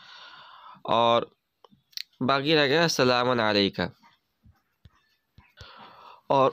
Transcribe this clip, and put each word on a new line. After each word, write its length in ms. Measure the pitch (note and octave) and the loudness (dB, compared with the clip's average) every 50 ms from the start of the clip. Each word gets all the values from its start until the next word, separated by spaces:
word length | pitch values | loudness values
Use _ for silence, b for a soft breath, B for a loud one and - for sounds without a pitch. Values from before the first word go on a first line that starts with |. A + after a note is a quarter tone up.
| B B B B B B B B B B B B B B B B B | B B B B B B B B B B B B B B B B B
اور 400 | - - A2+ A#2 A#2 A#2 A#2 - - _ _ _ _ _ _ _ - - _ _ _ _ - - - _ _ | -4 -2 0 2 2 2 0 -2 -4 _ _ _ _ _ _ _ -20 -20 _ _ _ _ -18 -18 -18 _ _
باقی 360 | C3 B2+ C3+ C#3 C#3 D3 E3 | -4 -2 -2 -2 0 0 0
رہ 120 | D3+ D3 C3+ | 2 2 2
گیا، 200 | C3+ E3 E3+ E3 | 0 0 0 0
"سلام 520 | - - C3+ B2+ B2 B2 B2 B2 B2+ A#2+ | 0 0 0 2 2 0 0 0 0 0
علیکہ۔" 420 | A2 G#2+ G#2+ G#2 G2+ F#2+ - - F2+ - - _ _ _ _ _ _ _ _ _ _ - _ _ _ _ _ _ _ - _ _ _ _ _ _ _ _ _ - - _ _ B B B B B B B B B B B B B B _ | 0 0 0 2 0 0 -2 -4 -6 -8 -8 _ _ _ _ _ _ _ _ _ _ -20 _ _ _ _ _ _ _ -20 _ _ _ _ _ _ _ _ _ -20 -20 _ _ B B B B B B B B B B B B B B _
اور 240 | C#3 C#3 C3 C3+ | 0 2 2 2